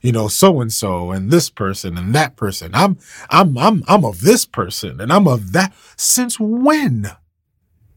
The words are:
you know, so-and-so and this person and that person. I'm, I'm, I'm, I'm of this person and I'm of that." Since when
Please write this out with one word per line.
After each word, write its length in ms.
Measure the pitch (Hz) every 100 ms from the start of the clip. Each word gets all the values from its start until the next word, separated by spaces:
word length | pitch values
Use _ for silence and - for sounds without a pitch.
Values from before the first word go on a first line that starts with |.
you 80 | 120
know, 160 | 117 107
so-and-so 840 | - 196 160 117 - 101 90 87
and 180 | 95 95
this 200 | 170 -
person 460 | - 98 95 92 87
and 180 | 92
that 200 | 135 147
person. 400 | - 104 95 87
I'm, 240 | 101 202 185 - - -
I'm, 260 | 160 185 123
I'm, 260 | 170 202 -
I'm 180 | 202
of 180 | 127 87
this 220 | 131 240
person 560 | - - 95 - 98 65
and 120 | 110
I'm 160 | 180 180
of 240 | 123 95
that." 200 | 147 190 - _ -
Since 440 | - - 247 -
when 720 | 214 233 269 302 262 117 104 - _ _ _ _ _ _ _